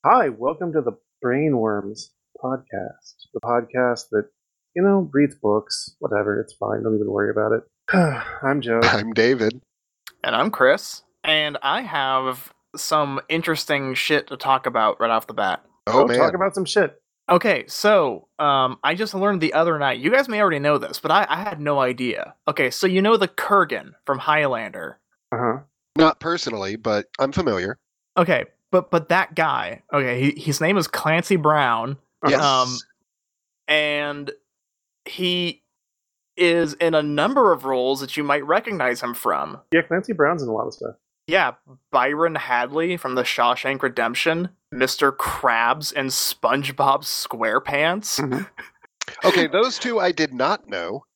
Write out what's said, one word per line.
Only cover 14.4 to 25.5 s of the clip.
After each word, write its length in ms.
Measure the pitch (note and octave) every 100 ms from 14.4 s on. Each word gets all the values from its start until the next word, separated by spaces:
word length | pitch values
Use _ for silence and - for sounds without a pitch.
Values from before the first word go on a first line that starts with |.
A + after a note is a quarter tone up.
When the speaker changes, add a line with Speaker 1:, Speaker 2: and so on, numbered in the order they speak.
| C3+ C3 C3
Speaker 3:
about 340 | A#2 A2 -
right 100 | A2+
off 160 | A2+ -
the 80 |
bat. 300 | G#2+ G2 F2 _ _ -
Speaker 2:
Oh, 160 | A#2+
Speaker 1:
Oh, 20 | C3
talk 120 | B2 -
Speaker 2:
man. 20 | F3
Speaker 1:
about 180 | F#3+
some 100 | G3
shit. 300 | F#3 G#3 E3+ - _ _ -
Speaker 3:
Okay, 360 | F3 A3 D3+ -
so, 640 | - G#3 G#3 D3 G2 _ -
um, 400 | D3 C#3 C3 B2+
I 100 | C#3
just 200 | E3+ G#3+
learned 260 | F#3+ G3+ F#3+
the 140 | D#3
other 260 | D3+ E3 D#3
night, 180 | C#3 B2
you 140 | C#3+
guys 160 | B3+ C4+
may 120 | G#3+
already 200 | G3+ D3+
know 180 | C#3+ D3
this, 220 | C#3 -
but 100 | D3+
I, 160 | F3 G3+
I 140 | D#3+
had 180 | G#3 E3
no 200 | D3 C#3+
idea. 560 | B2+ B2 B2 - - - -
Okay, 240 | - C3
so 160 | - F#3+
you 160 | F#3
know 140 | G3+ A3+
the 100 | F#3+
Kurgan 680 | - - G3+ D#3+ A2+ C2+ _ -
from 120 | C#3
Highlander? 800 | - D3+ C#3+ A#2 G#2 - D#2+ - _ _ _
Speaker 1:
Uh-huh. 300 | A#2 A#2+